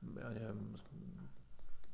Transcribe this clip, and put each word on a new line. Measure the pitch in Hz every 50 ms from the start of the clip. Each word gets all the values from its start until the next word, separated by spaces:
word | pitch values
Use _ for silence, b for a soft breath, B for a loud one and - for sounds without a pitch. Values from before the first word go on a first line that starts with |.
| - - -
ja | - - 120
neviem, | 113 110 113 110 107 107 104 107 110 - - - - - - 120 - - - - - - - - - - - - - - - -